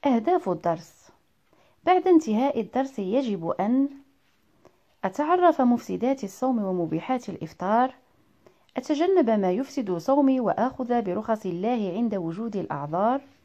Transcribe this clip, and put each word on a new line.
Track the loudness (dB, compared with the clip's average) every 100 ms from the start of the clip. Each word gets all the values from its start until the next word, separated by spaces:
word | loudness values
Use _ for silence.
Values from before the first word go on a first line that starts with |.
| 2
أهداف | 2 2 0 0
الدرس: | -2 -2 -4 -8 _ -20 _ _ _ _ _ _ _
بعد | 2 4 6
انتهاء | 6 6 0 2 0
الدرس | -2 -2 -2 -4
يجب | -2 0 0 -4 -4
أن | -2 0 2 0 -4 _ _ _ _ _ _ -20 _ _ _
أتعرف | -6 -2 0 4 4 4
مفسدات | 2 2 -2 -4 -2 -2
الصوم | -6 -4 -2 -2
ومبيحات | -2 -2 -2 -4 -4 -6 -6
الإفطار، | -10 -12 -6 0 2 0 -4 _ _ _ _ _ _ _ -12
أتجنب | -4 0 2 4 4
ما | 2 2
يفسد | 0 -4 -6 -4 -4
صومي | 0 2 4 2
وآخذ | 0 0 -2 -4 -2 -2
برخص | 0 -4 -2 -4 -2
الله | -4 -2 -2 -2 -2
عند | -2
وجود | -2 -4 -6 -6 -6
الأعذار | -6 -6 -4 0 0 -2 -6 _